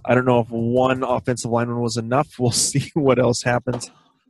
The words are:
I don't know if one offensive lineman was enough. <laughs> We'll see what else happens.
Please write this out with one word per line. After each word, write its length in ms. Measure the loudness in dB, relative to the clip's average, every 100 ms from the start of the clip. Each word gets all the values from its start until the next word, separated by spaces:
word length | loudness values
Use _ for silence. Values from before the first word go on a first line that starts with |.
| 0
I 100 | 2
don't 80 |
know 160 | 4 2
if 100 | 2
one 540 | -2 0 2 2 0
offensive 480 | -2 -2 -2 -4 -2
lineman 300 | -2 -2 -4
was 160 | -4 -4
enough. 320 | -2 0 -2
<laughs> 60 | -2
We'll 120 | 0
see 380 | 0 0 -2 -2
what 260 | 0 2 4
else 240 | 2 0
happens. 480 | 0 -2 -2 -8 -10 _ _ _